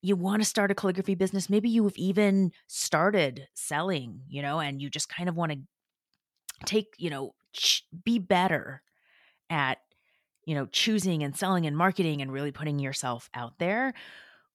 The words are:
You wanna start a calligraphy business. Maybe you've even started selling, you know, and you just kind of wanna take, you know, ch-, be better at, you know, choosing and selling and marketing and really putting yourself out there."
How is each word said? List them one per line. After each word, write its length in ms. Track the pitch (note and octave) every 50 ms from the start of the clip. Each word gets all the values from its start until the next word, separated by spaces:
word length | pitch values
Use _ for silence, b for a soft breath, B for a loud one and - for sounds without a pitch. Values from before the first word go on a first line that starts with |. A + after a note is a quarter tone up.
| -
You 120 | F#3 G3+
wanna 300 | F3+ F3 F#3+ G3+ G#3+ G#3+
start 240 | - - - G3+ G3
a 60 | G3+
calligraphy 400 | - - F#3+ F3+ F#3 F#3 - G3
business. 340 | F3 F#3+ F#3 G3 G3 F3 -
Maybe 200 | G3 G#3+ G#3 A#3+
you've 280 | A3+ A#3 G#3+ G3+ -
even 540 | - F3 F#3+ G3 G3 G#3 G3+ G3 G3 F#3+ F3 b b b
started 800 | b - - - - - D3+ E3 G3 G#3 G3 D#3 C3+ B2 C3 C3+ _ _
selling, 680 | - - - D3+ D3 E3+ F#3+ F#3 D3 B2+ A#2 G#2 B2 C3
you 160 | C#3+ - C#3 C#3+
know, 160 | C#3 C#3+ E3
and 200 | D#3 C#3+ C#3 C#3
you 120 | C#3+ C#3
just 180 | - D3+ - -
kind 180 | - - F3
of 80 | F3+ E3+
wanna 200 | E3+ E3+ D#3+ D3+ C3+ C#3 _ _ _ _ _ _ _ _ _ _ _ _ _ _ _ _ - - _ -
take, 280 | - G3+ A3 G#3 _ -
you 120 | _ F3 E3+
know, 260 | D3 C3+ C3+ A2+ _ _ _ _
ch-, 320 | _ - - - - - _ _ - F3 -
be 140 | A3+ A#3 A#3
better 600 | F3+ - G3 F3 F3+ F#3+ E3 C#3 - - C3+ - _ b b b b b b b b b b b b _
at, 300 | E3+ D3+ C#3 C3 C3 - _ _ _ _ _ _ _ _ _ _ _ _ _
you 100 | D#3+ D#3
know, 100 | C#3+ C3+
choosing 540 | - - - - A3+ A3 G#3 F3+ F#3+ F3 D#3
and 140 | D3+ C#3 C#3
selling 300 | - G3 F#3 F#3+ F3+ E3
and 100 | D#3 C#3+
marketing 460 | D#3 F3 F#3+ F#3 - F3+ E3 D3+ C#3+
and 100 | C#3 C3
really 220 | C3+ C3+ C#3+ D3 C3+
putting 260 | - D3+ D#3 D3 C#3+
yourself 500 | C#3 C3+ B2+ - - B2+ B2 A#2 - - -
out 260 | B2 A#2+ A#2 - _
there." 340 | E3+ F3+ G3+ A3+ C4 C4+ B3 B B B B B B B B B B B